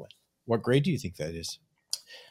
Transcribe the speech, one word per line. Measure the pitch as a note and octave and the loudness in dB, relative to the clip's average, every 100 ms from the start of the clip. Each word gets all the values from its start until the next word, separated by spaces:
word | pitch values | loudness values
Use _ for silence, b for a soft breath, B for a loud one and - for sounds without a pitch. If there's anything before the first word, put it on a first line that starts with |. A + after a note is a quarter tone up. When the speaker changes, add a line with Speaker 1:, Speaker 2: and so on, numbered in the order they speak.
Speaker 1:
in. | - - _ _ - | -18 -20 _ _ 0
Speaker 2:
What | A#2 | 0
grade | - C3 | 4 4
do | C#3+ | 4
you | C3 | 0
think | F2 - | -2 -6
that | D#2 | -6
is? | E2 E2 - _ _ - - B B B | -6 -8 -12 _ _ -12 -12 B B B